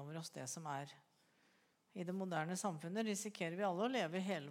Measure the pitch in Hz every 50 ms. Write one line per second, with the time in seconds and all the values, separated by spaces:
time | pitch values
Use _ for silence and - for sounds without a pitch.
0 | 143 147 156 165 165 - - 147 131 131 - 165 160 151 143 135 143 139 - -
1 | - _ _ _ _ _ _ _ _ _ _ _ _ _ _ _ _ _ - 190
2 | 180 170 180 190 190 185 170 156 156 165 185 185 - 202 165 151 160 170 185 220
3 | 226 214 202 196 - 214 202 - 185 165 170 185 208 196 170 175 214 247 262 240
4 | 180 156 165 185 185 196 190 160 139 143